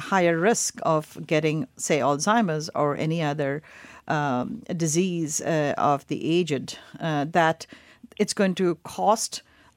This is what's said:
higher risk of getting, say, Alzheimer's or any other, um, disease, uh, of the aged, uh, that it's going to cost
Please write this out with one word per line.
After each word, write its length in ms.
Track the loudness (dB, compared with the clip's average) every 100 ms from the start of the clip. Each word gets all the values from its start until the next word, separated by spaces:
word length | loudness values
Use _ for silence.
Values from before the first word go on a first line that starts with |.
higher 360 | -2 2 4 4
risk 440 | 2 2 0 -2
of 420 | 0 0 -2 -12
getting, 420 | -2 0 2 -2 -4 -6
say, 240 | -2 0
Alzheimer's 680 | 2 0 2 2 2 -2 -4
or 220 | -2 0 0
any 260 | -2 0
other, 400 | -2 -2 -2 -4 -8 -20 -20 -16 -4
um, 540 | -2 0 0 -2 -8 -8 -2
disease, 640 | 0 2 0 0 -2 -4
uh, 320 | 0 0 0 2
of 280 | 2 0 -2
the 300 | -4 0 0
aged, 400 | 2 -2 -6 -14 -16 -8
uh, 240 | -4 -2 0
that 340 | 2 2 2 -6 -20 -20 -20 -14 -4
it's 160 | -4
going 220 | 0 0 2
to 180 | 0 -2
cost 600 | -8 -2 2 2 0 -8 -14 _ _